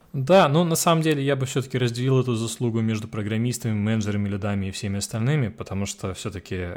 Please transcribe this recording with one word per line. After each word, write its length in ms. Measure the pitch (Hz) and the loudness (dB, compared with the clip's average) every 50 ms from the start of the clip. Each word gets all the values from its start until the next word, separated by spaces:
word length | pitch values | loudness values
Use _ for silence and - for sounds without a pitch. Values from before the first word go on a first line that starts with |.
| _ _ - | _ _ -8
Да, 320 | 139 131 135 180 196 175 143 | -6 2 6 6 6 8 6
но 140 | 139 165 180 | 4 4 2
на 120 | 170 165 | 2 2
самом 240 | - - 175 165 160 | 2 2 4 4 4
деле 220 | 156 160 151 143 139 | 4 2 2 2 2
я 120 | 139 139 | 0 0
бы 100 | 131 135 | 0 -2
все-таки 320 | 131 - 135 123 - - 127 | -2 -2 -4 -4 -2 -2 0
разделил 420 | 123 120 117 120 123 131 131 131 | 0 0 0 0 0 2 4 4
эту 140 | 123 127 120 | 4 2 0
заслугу 480 | 110 113 113 - - 127 117 110 113 113 | 0 -2 -4 -4 -2 -2 -2 0 0 0
между 260 | 110 113 107 107 110 | 0 0 -2 -4 -6
программистами, 640 | - 110 104 104 110 110 117 123 120 - - 120 107 | -6 -6 -4 -2 -2 0 0 -2 -2 -2 -2 -2 0
менеджерами, 560 | 104 101 107 110 110 101 104 101 104 101 98 | 0 2 2 2 2 0 0 0 0 -2 -2
лидами 380 | 101 101 98 104 101 98 95 | -2 -2 -2 -2 -2 -2 -2
и 40 | 98 | -4
всеми 280 | 95 - - 101 98 101 | -6 -6 -4 -4 -4 -4
остальными, 500 | - - - 113 110 131 151 156 127 101 | -4 -4 -4 -2 0 2 2 2 0 -2
потому 380 | - - 90 - 95 98 101 | -4 -8 -10 -6 -4 -4 -4
что 260 | 98 - - - 98 90 | -4 -6 -6 -6 -6 -6
все-таки 640 | - - 110 98 95 - - 95 90 90 87 90 | -6 -8 -8 -8 -8 -8 -8 -6 -6 -6 -6 -8